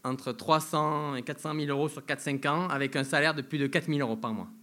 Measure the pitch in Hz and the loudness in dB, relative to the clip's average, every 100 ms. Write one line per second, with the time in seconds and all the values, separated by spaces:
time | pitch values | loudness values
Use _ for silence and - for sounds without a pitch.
0 | 135 131 131 117 - 156 156 151 151 151 | -2 -4 -4 -4 4 4 4 0 2 0
1 | 147 135 123 143 160 151 147 139 147 143 | -2 -4 -6 -6 -4 -2 0 0 0 -2
2 | - 139 147 139 143 156 180 139 139 143 | -6 -4 -2 0 2 2 0 0 0 0
3 | 135 156 151 151 135 151 139 165 - 147 | 2 4 4 2 -4 -2 2 0 2 0
4 | 127 110 113 107 90 - | 0 -2 -2 -2 -4 -12